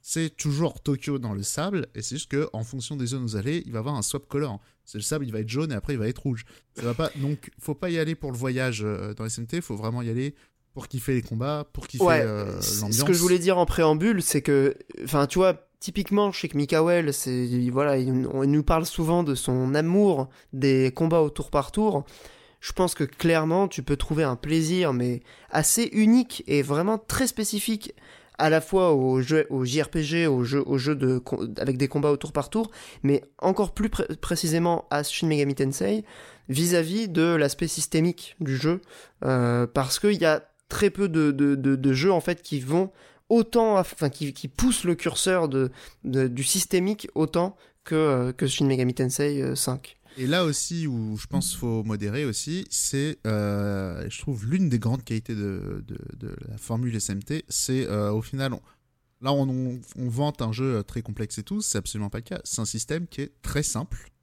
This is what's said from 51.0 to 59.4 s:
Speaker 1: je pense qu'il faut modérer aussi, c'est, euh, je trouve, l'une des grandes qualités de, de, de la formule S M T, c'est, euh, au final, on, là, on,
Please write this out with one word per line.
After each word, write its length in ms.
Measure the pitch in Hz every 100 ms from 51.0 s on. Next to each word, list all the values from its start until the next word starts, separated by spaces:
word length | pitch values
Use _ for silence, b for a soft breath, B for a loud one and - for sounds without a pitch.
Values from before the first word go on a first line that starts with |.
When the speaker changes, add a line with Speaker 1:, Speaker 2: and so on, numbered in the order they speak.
| 110 107
Speaker 1:
je 100 | -
pense 220 | - -
qu'il 80 | -
faut 260 | 120 113
modérer 400 | 107 107 101 123
aussi, 400 | 143 104 - 175 -
c'est, 480 | - - 139 147 - 110
euh, 800 | 107 104 101 101 101 95 82 -
je 80 | -
trouve, 240 | - 120 110
l'une 240 | 180 175
des 100 | 123
grandes 240 | 110 127
qualités 320 | - 113 110 110
de, 480 | 101 95 95 98 107
de, 120 | - - -
de 160 | 87 87 -
la 100 | 107
formule 380 | - 113 123 113
S 140 | 98
M 120 | 101
T, 220 | - 151 -
c'est, 360 | - - 131 131
euh, 280 | 104 104
au 80 | 107
final, 320 | 113 135 135
on, 80 | - b b _ _ _ _
là, 140 | 127
on, 160 | 143